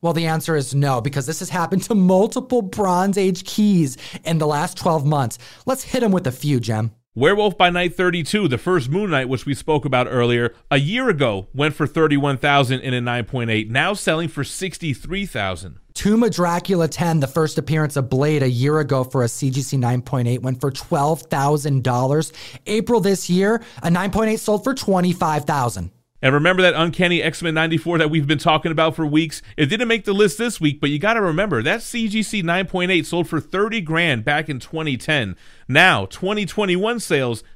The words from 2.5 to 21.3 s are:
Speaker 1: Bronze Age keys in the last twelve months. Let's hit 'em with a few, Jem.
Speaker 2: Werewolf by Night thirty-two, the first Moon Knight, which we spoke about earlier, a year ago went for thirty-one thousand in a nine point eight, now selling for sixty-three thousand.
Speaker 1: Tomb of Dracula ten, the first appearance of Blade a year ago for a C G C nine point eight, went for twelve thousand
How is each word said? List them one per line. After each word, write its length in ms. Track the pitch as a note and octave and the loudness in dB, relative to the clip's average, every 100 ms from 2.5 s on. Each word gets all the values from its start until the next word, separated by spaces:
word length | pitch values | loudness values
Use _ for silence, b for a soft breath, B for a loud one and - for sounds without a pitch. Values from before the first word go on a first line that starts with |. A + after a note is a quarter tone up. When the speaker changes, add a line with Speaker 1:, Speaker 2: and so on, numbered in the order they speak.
| B3 | -2
Speaker 1:
Bronze 560 | F#3+ F#3+ G3 F3+ G3 G3 | -2 -2 0 2 2 2
Age 280 | F#3+ F3+ | 0 0
keys 520 | - - G#3+ F#3+ D3+ B2 B B | -4 2 4 4 2 -2 B B
in 140 | - E3 | -2 0
the 100 | D3+ | 2
last 280 | D3 E3+ - | 0 -2 -2
twelve 300 | F#3 D#3+ C#3+ | 0 2 2
months. 320 | D3+ B2 - B B | 2 0 -4 B B
Let's 200 | - C4 | -4 -4
hit 180 | - C4 | -2 0
'em 80 | A#3 | 2
with 160 | F#3 E3+ | 2 0
a 60 | |
few, 260 | B2 D3 C3+ | -4 0 0
Jem. 320 | A#2 A2 A2 - _ | 0 -2 -2 -6 _
Speaker 2:
Werewolf 420 | - C#3 G3+ G#3 - | 0 2 4 0 4
by 140 | F3+ | 2
Night 240 | F3 F3+ | 4 -2
thirty-two, 540 | F3 F3+ F3 D#3 G#3+ F#3+ | 0 0 0 -2 0 0
the 100 | A#2+ | 0
first 320 | - F3+ A#2+ | 0 0 0
Moon 200 | E3 G#3 | -2 0
Knight, 180 | D3 B2+ | -2 -2
which 180 | B2+ - | -4 -4
we 80 | |
spoke 300 | C#3 - D3+ | -6 0 -2
about 240 | C#3+ C3 B2 | 2 0 0
earlier, 440 | B2+ A#2+ A#2+ A#2+ b b | 2 2 2 0 b b
a 60 | C#3+ | 0
year 300 | C#3+ A#3 C4 | 2 -2 0
ago 380 | E3 C3 G2 F#2 | 0 0 -2 -6
went 220 | C3 D3+ D3 | -2 -2 0
for 100 | C#3+ | -4
thirty-one 520 | - D#3 C#3+ C#3+ C3+ | 2 2 4 0 0
thousand 420 | D3+ C#3+ B2+ C3 | 2 4 4 0
in 140 | C3 | -2
a 60 | B2 | -4
nine 260 | A#2+ A#2+ A2+ | -2 -4 -4
point 220 | C3 A#2 | -4 0
eight, 220 | A2 G#2+ | -2 0
now 240 | A#2+ E3 | -2 -2
selling 320 | G3+ - D#3+ E3+ | -2 -2 -2 -2
for 160 | D#3 | -4
sixty-three 840 | C#3 - F#3 - E3 B2+ - F#3+ | -8 -6 -8 -6 -6 -6 -6 -8
thousand. 520 | G3+ A#2+ G2 F2+ F#2 - - | -6 -4 -4 -6 -10 -18 -18
Speaker 1:
Tomb 300 | - F#3+ G#3+ | -4 2 4
of 80 | A#3 | 4
Dracula 560 | E3 F3 F3 F3 F#3+ D#3+ | 2 0 0 0 0 0
ten, 320 | - F3 E3 | 0 0 2
the 80 | C#3 | 0
first 280 | - D#3 D3+ | 0 0 -2
appearance 380 | C#3 D#3 D3+ | -2 0 0
of 160 | C#3+ B2+ | -2 0
Blade 320 | C3 D3 D3+ | 2 2 2
a 80 | C3 | 2
year 300 | B2 C3+ D#3 | 2 2 2
ago 240 | D3 C3+ | 2 0
for 180 | B2+ C3+ | 0 0
a 60 | A#2+ | -2
C 220 | - C#3 | 0 -2
G 120 | C3 | -2
C 140 | C3 C#3 | -2 -2
nine 260 | A#2+ B2+ | 0 0
point 240 | B2 C3+ A#2+ | -2 -2 0
eight, 160 | B2 | 0
went 180 | B2+ B2+ | -2 -2
for 120 | C#3 | -4
twelve 500 | C3+ - E3 C#3+ D#3+ | -4 -4 0 0 0
thousand 640 | - | -2